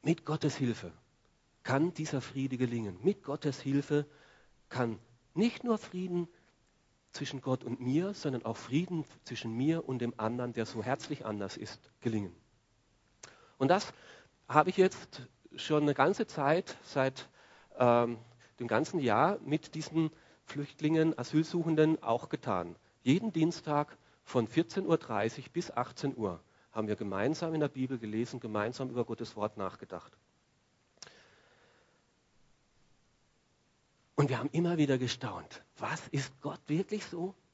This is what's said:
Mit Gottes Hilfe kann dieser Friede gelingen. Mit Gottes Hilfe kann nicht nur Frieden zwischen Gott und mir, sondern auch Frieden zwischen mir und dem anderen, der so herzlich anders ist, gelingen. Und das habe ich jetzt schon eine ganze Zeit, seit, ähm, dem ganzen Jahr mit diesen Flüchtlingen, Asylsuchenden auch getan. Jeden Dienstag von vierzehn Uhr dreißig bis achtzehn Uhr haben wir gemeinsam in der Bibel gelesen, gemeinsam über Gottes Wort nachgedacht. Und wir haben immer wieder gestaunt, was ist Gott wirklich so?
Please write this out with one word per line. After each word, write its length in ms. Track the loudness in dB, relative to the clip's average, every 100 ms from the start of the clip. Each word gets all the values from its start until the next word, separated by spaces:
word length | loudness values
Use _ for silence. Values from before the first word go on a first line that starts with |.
Mit 220 | 2 0
Gottes 320 | 0 0 0 0
Hilfe 340 | -2 -2 -8 -16 _ _ _ _ _ _
kann 320 | -2 2 2
dieser 260 | 0 -4 -4
Friede 360 | -4 -4 -4 0
gelingen. 420 | 0 0 -4 -2
Mit 180 | 0 0
Gottes 380 | -6 -4 -4 -4
Hilfe 440 | 0 0 2 0 0 -12 -20 -20 _ _ _
kann 300 | -2 -2 -2 -12 _ _
nicht 280 | 0 0 0
nur 160 | -2 -2
Frieden 480 | -2 -8 -4 -2 -4 _ _ _ _ _ _ _ _
zwischen 280 | -10 -8 -6
Gott 220 | -2 -2
und 180 | -2 -4
mir, 320 | 0 0 0
sondern 300 | -4 -4 -4
auch 120 | -4 -6
Frieden 480 | 0 0 0 -4 -6 -12
zwischen 340 | -12 -8 -6 0
mir 320 | 2 0 -2
und 120 | -4
dem 140 | -4 -2
anderen, 380 | -2 -2 -4
der 120 | -4 -4
so 160 | -4
herzlich 420 | -2 -2 -2 -8
anders 320 | -6 -6 -6 -8
ist, 220 | -12 -12 _ _
gelingen. 340 | -2 -2 -4 -10 _ _ _ _ _ _ _ _ -20 -20 -20 _
Und 100 | 4
das 240 | 4 2 -14 -20 -20 -20 _ _
habe 220 | 4 4
ich 60 | 4
jetzt 460 | 4 4 -16 -16 -18 _ -20
schon 280 | -12 0 2
eine 120 | 4
ganze 320 | 4 4 4 -2
Zeit, 500 | 0 2 2 0 -14
seit, 460 | -6 0 0 -2 -16 _ -20 -20 -20 2
ähm, 400 | 6 6 4 -2 -12 -20 -20 _
dem 80 | 0
ganzen 320 | 2 2 0
Jahr 400 | 4 6 4 2
mit 320 | -2 -2 -2 -10
diesen 340 | -4 0 0 -2 -20 _ _
Flüchtlingen, 680 | -6 -6 -2 2 4 4 2
Asylsuchenden 840 | 2 2 2 2 2 6 6 4
auch 260 | 2 0 0
getan. 460 | -6 -2 -2 -2 -8 _ _
Jeden 300 | 4 4 4
Dienstag 640 | 2 2 2 -2 0 0 -6 _ _
von 240 | -2 0 2
vierzehn 360 | 2 0 -2
Uhr 120 | 2 2
dreißig 560 | 2 0 0 -2 -10
bis 180 | -8 -4
achtzehn 460 | -4 -4 -2 -4 0
Uhr 260 | -4 -4 _ _ _
haben 160 | -6 -2
wir 80 | -2
gemeinsam 560 | -2 0 0 0 -2
in 80 | 0
der 80 | -2
Bibel 300 | -2 -4 -4
gelesen, 420 | -4 -4 -4 -4
gemeinsam 480 | -4 -2 -2 -2 -6
über 160 | -4
Gottes 320 | -4 -4 -8 -4
Wort 220 | -4 -4
nachgedacht. 580 | -8 -8 -12 -14 -14 _ _ _ _ _ _ _ _ _ -20 -20 -20 _ _ _ _ _ _ _ _ _ _ _ _ _ _ _ _ _ _ _ _ _ _ _ _ _ _ _ _
Und 160 | 2 2
wir 80 | 2
haben 100 | -2
immer 260 | 0 0 2
wieder 180 | 2 2
gestaunt, 640 | 0 -4 -6 -8 -12 -18 -20 -10
was 320 | -6 -6 -4
ist 240 | -4 -4 -8
Gott 200 | -10 -10 -2
wirklich 380 | -2 0 -4
so? 300 | -4 -6 -6 -8 _